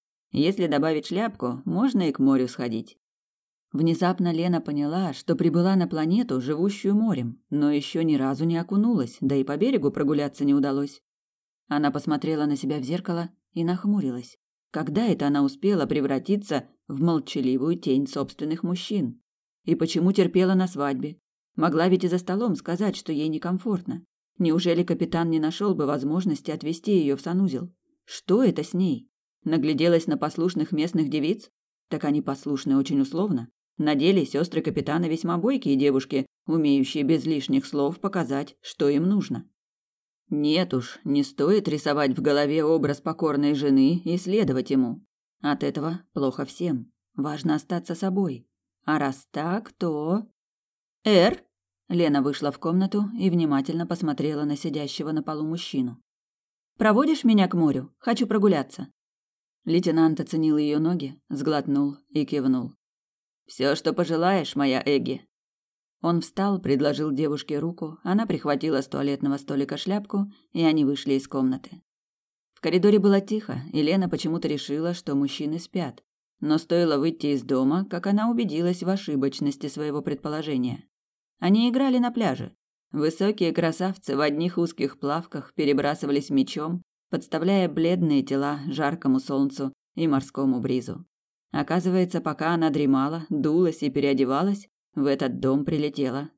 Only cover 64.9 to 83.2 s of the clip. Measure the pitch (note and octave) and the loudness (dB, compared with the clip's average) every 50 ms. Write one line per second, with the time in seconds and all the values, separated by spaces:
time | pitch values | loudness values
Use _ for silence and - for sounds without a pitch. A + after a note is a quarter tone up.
64.9 | D3 C3+ - - C3 - - _ _ _ _ _ _ _ _ _ _ _ _ _ | 2 2 0 -2 -6 -8 -10 _ _ _ _ _ _ _ _ _ _ _ _ _
65.9 | _ _ - E3+ E3+ E3 D#3+ - - G3+ G3 G3+ G3 F3+ - B2+ C#3 B2+ C#3+ C#3+ | _ _ -2 0 0 0 -2 -4 -4 -2 0 0 0 -2 0 0 0 2 2 0
66.9 | C#3 C#3 D3+ D#3 C3+ C3+ D#3 C#3+ D3 C#3+ - - D3+ D3 D#3+ E3+ E3+ - D#3+ D#3 | 0 0 -2 -2 -2 0 -2 -2 -2 -4 -6 -6 -6 -4 -4 -6 -6 -8 -10 -10
67.9 | D#3+ - - F3+ F#3+ G#3+ A3+ G3 E3 D#3 - D3 C#3+ C3+ D3+ D#3+ D3 C3+ C3+ - | -10 -8 -2 0 0 0 0 -2 -4 -2 -2 -2 -2 0 0 0 -2 -2 -2 -4
68.9 | C#3 C#3 C#3 C#3+ C#3 C#3 C#3+ C#3 C#3 C#3 - - D3 C#3 C#3 - D3 D3 - F#3 | -4 -2 -2 -2 -2 -2 -2 -2 -4 -4 -6 -4 -4 -4 -4 -4 -6 -6 -4 -4
69.9 | G3 G#3 G#3 - G#3 G3+ G3+ G3+ - _ _ _ - E3 E3 D#3+ D#3 D#3 C#3+ C3+ | -4 -4 -4 -4 -4 -4 -4 -4 -8 _ _ _ -2 2 2 4 4 4 2 2
70.9 | C#3+ C3+ - C#3 C3+ C#3 C3+ - - C3+ C3 C3 C3 B2+ - - - - _ _ | 0 0 0 0 0 0 -2 -4 -2 0 0 0 0 -4 -8 -14 -20 -20 _ _
71.9 | _ _ _ _ _ _ _ _ _ _ _ _ _ _ - D#3+ E3 F3+ F3+ G#3 | _ _ _ _ _ _ _ _ _ _ _ _ _ _ -2 0 2 4 6 6
72.9 | G#3 G3+ F#3 G3+ G3 G3 G3 - G#3+ G#3+ G#3 - - B2+ C#3 E3 - D#3 D3 D#3 | 6 6 6 6 4 4 2 0 -4 -6 -4 -6 -8 -8 -8 -4 -2 0 2 2
73.9 | F#3 G3 F#3 F3 D#3+ C#3 - D#3 E3 E3 E3 D3 D3 C#3 - - C#3+ D#3 E3 E3+ | 2 2 0 0 -2 -4 -2 -4 -2 -2 -2 -2 -4 -4 -4 -4 -4 -2 -2 -4
74.9 | F3 F3 - D#3 C#3+ C#3 C#3+ C3+ - - D3+ D3+ D#3+ E3+ - - - F#3 D#3+ B2+ | -4 -6 -6 -2 0 0 0 -2 -2 -6 -6 -6 -6 -6 -8 -6 -6 -6 -6 -6
75.9 | A2+ - _ _ _ _ _ _ _ _ C#3 D3+ D3+ D#3+ - - E3+ E3+ E3+ D#3+ | -8 -14 _ _ _ _ _ _ _ _ -2 0 0 0 0 0 2 2 4 2
76.9 | D3 C#3 D3+ E3 E3 - D3 D3 C#3+ C3 - - C3+ B2+ C3 C3+ D#3 F#3 G3 - | 2 2 0 0 -2 -2 -2 -2 -2 -2 -2 -2 0 2 2 2 2 0 -2 -4
77.9 | F#3 F3 - G3 G3+ G#3+ A3 A#3 A#3+ A#3+ A3+ E3+ D3 D#3+ E3+ F3 F3+ F3+ E3+ F#3 | -6 -4 -2 0 0 2 2 0 0 0 -2 -2 -2 -2 0 0 -2 -2 -2 -2
78.9 | G3 G3 - - D3 C3+ C3+ C#3 C#3 - D3 C#3+ C#3 - - C#3+ - D3 D3+ D3+ | -2 -2 -2 -4 -2 -2 -2 -2 -2 -2 -4 -4 -4 -4 -8 -8 -8 -6 -6 -6
79.9 | C#3+ D3 C#3+ D3 C#3+ - - D3+ D3+ D#3 D3+ D#3 C#3 B2+ B2 B2 A#2+ - - _ | -6 -6 -4 -6 -6 -6 -6 -6 -6 -6 -4 -4 -2 -2 -2 -2 -4 -8 -12 _
80.9 | _ _ _ _ _ _ _ _ _ _ - F#3 G3+ A3+ A#3 B3 A#3 C4 C#4 C4+ | _ _ _ _ _ _ _ _ _ _ 2 4 4 4 4 2 2 2 2 2
81.9 | B3+ B3 B3 A#3+ A#3+ A#3 A3 D#3 B2+ - - - - _ _ _ _ _ _ _ | 2 2 0 0 0 0 0 0 0 -2 -6 -10 -14 _ _ _ _ _ _ _
82.9 | - D3 D3 D#3+ D#3 - | -4 -2 0 0 0 0